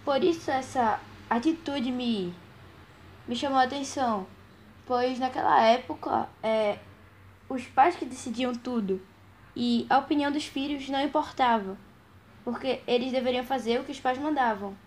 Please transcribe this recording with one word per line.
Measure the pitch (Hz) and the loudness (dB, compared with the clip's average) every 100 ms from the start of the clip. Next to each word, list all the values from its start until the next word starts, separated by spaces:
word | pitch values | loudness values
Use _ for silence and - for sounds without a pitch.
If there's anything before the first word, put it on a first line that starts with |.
Por | - 269 | 0 2
isso | 349 330 - | 2 2 0
essa | 262 262 269 226 - - - - | -2 -2 0 0 0 -6 -20 -2
atitude | 233 311 320 - 277 233 | 0 0 -2 -4 -4 -2
me, | 247 240 214 175 175 - - - - - - - - - | -2 -2 -2 -4 -8 -20 -20 -20 -20 -20 -20 -20 -18 -8
me | 240 | -4
chamou | 285 269 | 2 4
a | |
atenção, | 254 277 277 294 247 208 185 - - - - - | 2 0 -6 -2 0 0 -4 -16 -20 -20 -20 -20
pois | - 247 254 247 | -2 0 0 0
naquela | 254 262 - 151 | -2 0 4 6
época, | 226 247 - 302 302 - - - | 6 4 0 -8 -2 -2 -2 -4
é, | 220 220 208 202 - - - - - - - | 0 2 0 -2 -10 -20 -20 -20 -20 -20 -8
os | 262 - | -8 -2
pais | - 302 | 4 4
que | 349 | 4
decidiam | 269 254 254 226 254 | -8 -8 -8 -2 -2
tudo | 233 247 240 190 185 - - - - - | -2 -2 -2 0 -4 -6 -20 -20 -20 -14
e | - 240 233 - | -4 0 0 4
a | 254 | 2
opinião | 269 294 285 | 4 0 2
dos | 285 - | -2 -4
filhos | 285 277 285 269 | -6 -4 -6 -4
não | 269 | -2
importava, | 285 302 302 - 254 226 190 196 - - - - - - | 0 0 -2 0 2 2 0 -10 -16 -20 -20 -20 -20 -12
porque | - 233 269 240 | -8 -6 -4 -4
eles | - 240 262 | 0 0 0
deveriam | 254 247 247 | -2 0 -2
fazer | 240 269 220 240 | -2 -4 0 -2
o | |
que | 277 | -2
os | 277 | -4
pais | 254 254 | -2 -2
mandavam. | 294 285 240 208 202 196 | -2 2 2 0 -6 -12